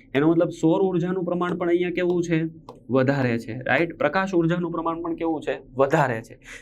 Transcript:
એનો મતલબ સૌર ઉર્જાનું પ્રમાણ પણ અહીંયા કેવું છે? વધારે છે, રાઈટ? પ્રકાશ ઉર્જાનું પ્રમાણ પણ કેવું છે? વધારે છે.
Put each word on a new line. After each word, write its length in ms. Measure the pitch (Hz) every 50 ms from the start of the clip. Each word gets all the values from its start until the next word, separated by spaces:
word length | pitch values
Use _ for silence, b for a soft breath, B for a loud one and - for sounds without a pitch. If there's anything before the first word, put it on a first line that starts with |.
| B B -
એનો 160 | 139 147 160
મતલબ 180 | 170 165 170 160
સૌર 320 | 165 - 160 160 175 202
ઉર્જાનું 440 | 190 185 180 175 180 185 185 190 175
પ્રમાણ 320 | 175 175 175 180 175 175 180
પણ 100 | 180 170
અહીંયા 220 | 170 175 175 175
કેવું 320 | 175 180 180 175 180 175
છે? 220 | 165 170 165 160 165 160 - - - - - - - -
વધારે 480 | 120 135 127 135 143 139 127 123 117 117
છે, 200 | - 113 113 127
રાઈટ? 400 | - - 123 151 170 165 - -
પ્રકાશ 360 | 143 147 170 190 190 196 190
ઉર્જાનું 380 | 170 165 160 175 175 175 165
પ્રમાણ 300 | 170 165 165 165 165 165
પણ 120 | 175 165 165
કેવું 260 | 165 170 165 160 143
છે? 180 | - - 143 147 - - 127
વધારે 480 | 127 139 139 156 160 139 127 113 110
છે. 160 | 110 - - - B B B B